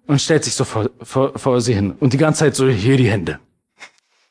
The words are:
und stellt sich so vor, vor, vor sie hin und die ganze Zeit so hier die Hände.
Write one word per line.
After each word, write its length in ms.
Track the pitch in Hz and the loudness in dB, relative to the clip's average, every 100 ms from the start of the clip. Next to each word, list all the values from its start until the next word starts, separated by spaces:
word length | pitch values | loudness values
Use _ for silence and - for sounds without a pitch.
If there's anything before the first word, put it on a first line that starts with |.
| - | -2
und 160 | 135 | -2
stellt 220 | - 156 | 2 0
sich 100 | - | 0
so 100 | - | -4
vor, 280 | 131 110 104 - | -4 -2 -4 -6
vor, 380 | 117 131 135 - | -6 -2 -2 -2
vor 200 | 139 123 | -2 0
sie 120 | 113 | 0
hin 200 | 104 101 | 0 -2
und 200 | - 135 | 0 0
die 40 | 135 | 2
ganze 240 | 156 147 | 2 2
Zeit 140 | 156 131 | 0 2
so 140 | 131 | 0
hier 280 | 113 110 135 | 0 2 2
die 120 | 120 | 2
Hände. 300 | 107 80 76 _ _ _ _ - _ _ _ _ | 0 -4 -8 _ _ _ _ -20 _ _ _ _